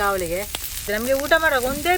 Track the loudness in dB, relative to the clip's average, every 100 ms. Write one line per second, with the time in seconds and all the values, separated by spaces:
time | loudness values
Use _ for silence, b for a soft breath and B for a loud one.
0 | 0 0 0 -4 -6 -8 -10 -8 -4 -2
1 | 0 0 4 4 4 2 0 -2 0